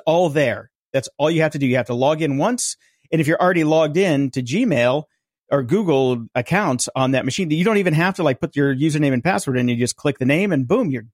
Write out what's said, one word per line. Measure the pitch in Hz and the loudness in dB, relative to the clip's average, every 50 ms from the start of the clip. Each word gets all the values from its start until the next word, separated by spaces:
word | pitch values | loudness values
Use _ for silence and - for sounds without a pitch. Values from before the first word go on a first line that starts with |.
| - | -2
all | 156 156 175 185 160 | 0 2 2 2 2
there. | 135 156 143 120 107 107 - - _ _ _ _ - | 2 0 0 0 -2 -4 -8 -16 _ _ _ _ -4
That's | 135 - - - | -4 -4 -6 -4
all | - 143 156 | -2 0 0
you | 170 156 | 2 2
have | 156 151 - | 0 0 -2
to | 143 | -2
do. | 139 | 0
You | 127 123 | 0 0
have | 127 120 | 0 -2
to | - 120 | -2 -2
log | 120 131 143 160 156 | 0 0 0 0 0
in | 160 147 135 | -2 -2 -2
once, | 139 165 220 254 240 - - - _ _ _ _ _ _ - | 0 -2 -2 -2 -4 -6 -8 -10 _ _ _ _ _ _ -4
and | - 165 | -2 0
if | 151 | 2
you're | 139 165 - | 2 2 2
already | 180 180 190 170 156 | 2 2 2 2 2
logged | 151 156 160 160 151 147 | 2 2 2 2 2 0
in | 175 202 185 147 139 139 131 | 0 0 2 2 0 0 -2
to | - 135 123 | -4 -6 -6
Gmail | 117 139 208 262 226 151 120 120 123 131 147 147 _ _ _ _ _ _ _ _ _ | -4 -2 -2 0 0 0 2 2 2 0 -2 -4 _ _ _ _ _ _ _ _ _
or | 139 143 131 | -4 -4 -2
Google | 113 156 214 214 170 143 135 135 127 127 120 113 - - | 0 0 0 2 2 2 2 2 0 0 -2 -6 -6 -6
accounts | 123 117 - 170 196 214 160 127 123 - - - | -6 -4 -2 -2 0 0 0 -2 -2 -4 -4 -2
on | 131 131 131 | -2 0 0
that | 135 127 - | 0 0 0
machine, | 135 - - 185 156 | -2 -4 -4 -2 -2
you | 151 160 180 | 0 0 2
don't | 226 220 | 2 2
even | 202 190 180 156 | 2 2 2 2
have | 156 170 190 185 | 2 2 0 0
to, | - 175 | 0 0
like, | 143 127 - | 0 0 0
put | - 120 - | -4 -4 0
your | 143 143 139 135 | 0 0 2 2
username | 127 151 160 147 151 151 139 131 | 2 0 0 2 2 2 2 0
and | 123 120 | 0 0
password | 175 196 202 - 143 127 | 0 0 0 -2 -2 -2
in. | 127 123 123 | 0 0 0
You | 120 | 0
just | 117 123 120 - | 0 -2 -2 -2
click | - - 147 135 - | -2 -4 -4 -2 0
the | 127 | 0
name, | 127 143 165 202 202 | 0 2 2 0 0
and | 170 135 131 | 0 0 0
boom, | 120 190 262 247 160 | 0 0 0 0 -2
you're | 131 117 110 120 | -4 -6 -8 -10